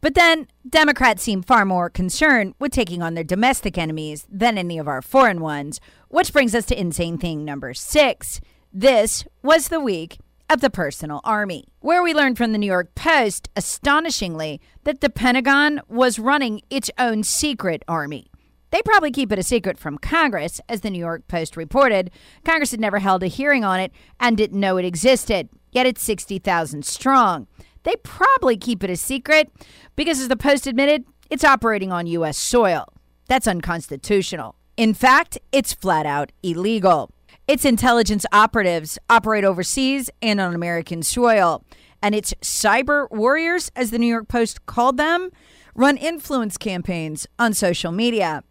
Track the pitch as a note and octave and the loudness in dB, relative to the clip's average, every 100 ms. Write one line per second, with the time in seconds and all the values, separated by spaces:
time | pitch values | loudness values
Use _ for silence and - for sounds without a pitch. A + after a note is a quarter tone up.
0 | D#4 D4+ E4+ D#4+ C#4+ _ B3+ D#4+ D4+ C#4 | 0 4 4 4 -2 _ -2 2 4 4
1 | B3+ G3+ - G3 F3+ A#3+ G3 F3+ F3 - | 2 2 -2 -4 2 4 4 0 -2 -2
2 | F3+ - D#4 B3+ G3 - C#4 C4+ G3 F3 | -4 2 4 4 2 -4 -4 0 -2 -2
3 | E3+ E3 D#3+ F3+ A#3+ C4 G#3 F3+ D#3+ D#3 | -4 -4 -4 0 2 2 -2 -4 -4 -6
4 | D3+ D3 - G3 A#3 G#3+ F3 E3 D3 C3 | -8 -12 -14 -2 0 0 -4 -4 -4 -6
5 | - C4+ B3 F#3 D#3+ D3 C#3+ D3 - _ | 0 4 4 4 -4 -6 -8 -12 -18 _
6 | _ D#4+ F#4 D4 B3 A3+ - - F3+ E3 | _ 0 2 2 2 0 -2 -2 -2 -2
7 | E3+ E3 F3 D#3 D3+ C#3 C3 B2+ - D4+ | -4 -4 -6 -6 -8 -10 -10 -12 -2 2
8 | C#4 - - - - _ _ F#3+ B3 A#3+ | 2 0 -10 -14 -16 _ _ 2 4 4
9 | G#3+ - - _ C4 D#4 C4+ E4 C4+ F3+ | 2 -2 -8 _ 2 2 2 -4 -2 -4
10 | E3 - - _ _ C4+ C4 - D#3 - | -6 -16 -20 _ _ 0 2 0 -6 -6
11 | D3+ D3 - G#3+ G#3 E3 - _ C4+ F4 | -10 -8 -2 -2 -2 -6 -14 _ 0 2
12 | F4 D4+ C4+ A#3 A#3+ G#3+ G#3 F3+ F3+ - | 2 2 2 2 -2 0 0 -2 -2 -4
13 | D#4+ D#4 A3 - - - - - C#4+ D4 | 2 4 2 -2 -10 -8 -8 -4 0 0
14 | E4 - F#3+ D#3+ D#3 D3 _ - - - | 0 -4 -6 -6 -8 -10 _ -10 -6 -2
15 | C#4+ - B3 B3 B3+ C#4 D4 D4 - A3+ | -2 0 0 2 2 2 2 -2 -6 0
16 | B3+ A3 A3 C#4+ B3+ G#3+ _ C4+ - - | 0 2 0 0 -2 -6 _ -6 -6 -2
17 | B3 A3 G#3+ - D4+ A#3+ F#3+ D#3+ - E3 | -2 0 -2 -2 -2 -2 -4 -6 -4 -6
18 | C#3+ D3 - _ _ _ _ F4+ A4 G#4+ | -6 -10 -16 _ _ _ _ -4 2 2
19 | D#4 C4 A#3+ G3+ F3+ A#3+ F#3+ - D#3+ D3 | 2 -2 -2 -2 0 0 -2 -6 -8 -10
20 | - D#4+ D4+ G3 D#3 - - G#3+ G#3+ F#3 | -2 0 0 0 -6 -10 -10 -8 -6 -6
21 | E3+ E3 _ F3 E3 - D#3+ B3+ C4+ G3+ | -6 -8 _ -6 -6 -8 -4 2 4 2
22 | F3+ - - _ - E4 C#4+ A#3 G#3+ G3+ | -2 -8 -20 _ -2 0 0 -2 -2 0
23 | G3 F#3+ F#3 - C#4+ C#4 G#3 F#3 F#3 _ | 2 0 0 -2 0 2 2 -2 -4 _
24 | _ _ B3 A3 G#3+ G3 G3 F#3 F3+ F3 | _ _ 0 2 0 0 0 0 -2 0
25 | A#3 C4 - G3+ C3+ _ _ B3 B3+ A#3+ | 2 2 2 -4 -4 _ _ 0 0 0
26 | - G#3 - F#3+ G3+ F3 D#3+ D3 C#3+ - | -4 -6 -6 -8 -2 -2 -2 -8 -10 -4
27 | C4 C4+ A3 E3 G#2+ _ - _ - A4 | 2 4 4 0 -8 _ -20 _ -4 -4
28 | - - G#4 C5+ F4 A3+ A#3+ G#3+ F#3+ F3+ | -6 0 2 4 2 0 -2 -4 -4 -6
29 | - C4 B3+ D#4 D#4 _ - - - - | -6 -6 2 2 2 _ -20 -20 -16 -6
30 | D#4+ C#4+ C4 A#3+ D#4 C#4+ - A#3+ C#4 D4+ | -2 -2 -2 0 2 2 0 0 2 2
31 | - _ _ C#4+ D#4 C4+ A#3 G#3+ F#3+ F3 | -2 _ _ 0 2 4 2 -2 -2 -4
32 | E3+ E3+ D#3+ C#3+ - A#3+ G#3 D#3+ - _ | -4 -2 -2 -4 0 2 4 2 -4 _
33 | _ _ _ C4 A3+ F3 E3+ E3+ - C#3 | _ _ _ 0 0 -2 -4 -6 -8 -14
34 | - G#3 F3+ E3+ A2+ - _ - A3+ G#3+ | 0 0 0 -8 -12 -16 _ 0 0 4
35 | B3+ C4+ E4+ - _ - - - F#3 D#3+ | 6 6 4 -8 _ 0 0 -4 0 0
36 | D3 C#3+ C#3+ _ F#3+ E3 F#3+ A3 F#3 D#3+ | 0 -2 -4 _ -6 -2 -2 2 2 2
37 | A2+ _ _ _ - C#4+ C#4+ A3+ B3+ A#3+ | 0 _ _ _ -2 2 2 2 4 4
38 | G#3+ G#3 - G#3 G#3+ A#3 F#3 E3+ D#3 - | 2 -2 2 4 4 2 0 -2 -6 -14
39 | _ A#3 A3 G#3+ G3 F3+ F3+ - C4 C#4 | _ 2 4 2 2 0 -4 -2 0 -2
40 | B3+ - A3+ G3+ F#3 E3+ E3+ E3+ D#3+ E3 | -4 -6 -2 0 -2 -2 -4 -4 -6 -6
41 | D#3+ - A#3+ A3 F3 D#3+ _ - _ _ | -6 0 4 4 4 0 _ -20 _ _
42 | G#3 G#3+ - - - - G#3+ A3 C4+ D4 | -2 -2 -4 -8 -8 -2 2 2 2 0
43 | C4+ G#3+ A3+ D4 E4 F4 - - B3 A#3 | -2 -2 0 2 0 -2 -4 -6 -4 0
44 | A#3 A#3 G#3+ A#3+ A3+ - - - B3 B3+ | 0 -2 -2 -2 -2 -4 -8 0 0 2
45 | D4+ F4 F#4 _ _ _ _ - C4 C#4+ | 0 0 -4 _ _ _ _ 2 2 2
46 | D#4 E4 - C4+ A3 - G#3+ F3+ - F3 | -2 -6 -6 -4 -4 -6 -6 -6 -4 -6
47 | D#3+ D3+ - _ A#3 G#3 F#3+ E3+ F3 F3 | -6 -8 -14 _ 0 2 0 0 -4 -2
48 | A#3+ A3+ F3 D3+ - | 0 0 -2 -4 -10